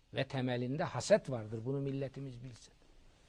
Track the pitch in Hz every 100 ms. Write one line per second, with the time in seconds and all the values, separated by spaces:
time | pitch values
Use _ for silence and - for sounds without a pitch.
0 | - - 135 131 127 123 123 143 120 127
1 | - 208 - 120 110 113 120 139 139 135
2 | 131 135 139 120 127 113 - - - -
3 | - -